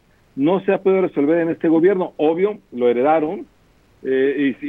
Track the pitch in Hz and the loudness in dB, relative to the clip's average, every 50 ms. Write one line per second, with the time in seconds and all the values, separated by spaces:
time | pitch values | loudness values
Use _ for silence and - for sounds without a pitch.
0 | _ _ _ _ _ _ - - 135 156 185 190 190 202 196 180 - 190 190 190 | _ _ _ _ _ _ -6 -2 -2 0 0 0 0 -2 -2 0 2 0 2 2
1 | 185 165 - 147 143 143 165 170 165 165 156 - - 165 156 165 156 190 202 185 | 0 -2 -2 -2 0 0 2 0 0 -2 -4 -2 0 0 2 4 4 2 2 0
2 | 180 147 - - 156 151 165 165 185 208 208 - _ _ - 120 123 123 120 120 | -2 -6 -4 -2 0 0 0 0 0 -2 -2 -4 _ _ -6 -2 0 0 2 2
3 | 123 147 156 165 151 156 185 220 311 - _ _ _ _ _ _ _ _ _ _ | 2 2 2 0 0 -2 -6 -8 -12 -16 _ _ _ _ _ _ _ _ _ _
4 | - 131 131 131 131 139 139 139 143 139 117 - - | -6 -4 -2 0 0 0 0 0 -2 -2 -2 -4 -6